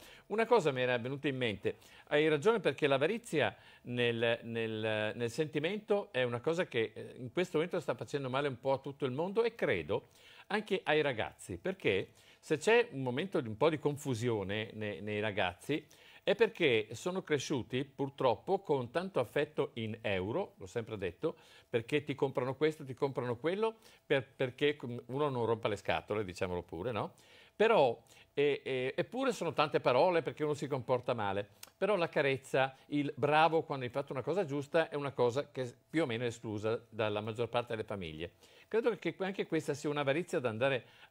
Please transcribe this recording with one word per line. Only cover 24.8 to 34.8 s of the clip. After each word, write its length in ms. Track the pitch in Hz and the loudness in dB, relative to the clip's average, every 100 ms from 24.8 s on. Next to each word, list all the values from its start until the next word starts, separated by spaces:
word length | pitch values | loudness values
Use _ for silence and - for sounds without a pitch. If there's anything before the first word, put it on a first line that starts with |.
| 123 120 - | -6 -10 -6
uno 220 | 131 147 | -2 0
non 160 | 127 113 | 0 0
rompa 200 | 110 113 | 0 0
le 100 | 101 | -2
scatole, 460 | - 82 - 107 | 0 -2 0 -2
diciamolo 380 | 95 85 92 90 | -4 -4 -4 -4
pure, 300 | - 82 107 | -6 -8 -4
no? 220 | 107 165 - - - - - | -4 -6 -8 -20 -20 -8 2
Però, 440 | 220 208 131 113 - - - - | 6 6 6 2 -8 -20 -6 0
eh, 260 | 143 139 | 2 2
eh, 300 | - 131 127 - | -2 -2 -2 -2
eppure 360 | - 240 269 | -4 -2 -2
sono 220 | 196 170 | -2 -2
tante 260 | 131 147 156 | 0 2 2
parole 420 | 139 123 180 170 | 4 6 6 4
perché 220 | 151 131 | 0 -2
uno 100 | 151 | -2
si 140 | 147 139 | -2 -4
comporta 480 | 135 120 127 127 120 | -4 0 0 0 0
male, 320 | 101 98 104 _ - - | 0 -2 -4 _ -20 -4
però 200 | 190 202 | 0 2
la 140 | 165 | 0
carezza, 680 | 165 139 135 - 139 135 - - | 2 2 0 0 0 0 -2 -4
il 240 | 147 139 - | -2 -2 0
bravo 480 | 139 151 160 160 | 4 6 6 4
quando 220 | - 139 123 | 0 -4 -4
hai 60 | |
fatto 200 | 139 139 | -6 -6
una 100 | 139 | -4
cosa 240 | 123 175 165 | -2 -2 -2
giusta 440 | 143 135 165 | -4 0 0